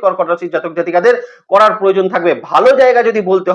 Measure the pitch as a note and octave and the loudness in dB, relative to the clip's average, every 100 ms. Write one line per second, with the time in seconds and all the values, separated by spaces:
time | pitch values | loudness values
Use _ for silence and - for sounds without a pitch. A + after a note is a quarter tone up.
0 | G3 F#3 E3 E3+ F3 D#3+ E3 D#3+ E3+ F3 | -2 -2 -4 -4 -4 -6 -6 -6 -2 0
1 | A3 A#3+ - - - G3 G#3+ F#3 G3 F#3+ | 0 -2 -6 -18 -2 2 2 2 0 0
2 | F#3 F#3 E3+ C3+ - D#3+ A#3+ C4+ B3+ A#3+ | 0 -2 -2 -4 -2 2 2 4 4 2
3 | A3+ A3 F#3 F#3+ F#3 | 0 -2 -2 -2 0